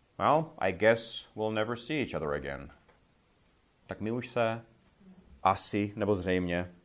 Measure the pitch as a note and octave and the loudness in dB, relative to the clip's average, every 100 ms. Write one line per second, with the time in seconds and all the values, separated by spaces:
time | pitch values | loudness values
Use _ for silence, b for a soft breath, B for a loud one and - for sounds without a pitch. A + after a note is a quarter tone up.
0 | _ - G#2 D3+ D#3+ - G2 F#2 G#2+ A#2 | _ 0 2 4 2 -2 -2 4 6 4
1 | - - - G#2+ G#2+ A2 A2 A#2 - D#3 | 0 -14 -12 -4 -2 0 -2 -4 -4 -4
2 | A#2 E2 D2+ D2 C#2 C#2 C#2+ - _ _ | -2 -4 -2 -4 -4 -8 -12 -20 _ _
3 | _ _ _ _ _ _ _ _ - - | _ _ _ _ _ _ _ _ -12 -6
4 | G#2 A#2+ A#2 B2 A2+ A#2 - _ _ _ | -4 -4 -4 0 0 -2 -10 _ _ _
5 | - - - - F#2+ F#2+ - G#2+ G#2 G#2+ | -20 -20 -20 0 2 2 0 -2 -2 0
6 | G#2 G2+ F2+ F#2 F2+ F2 F2 - | 2 2 2 0 2 0 -2 -10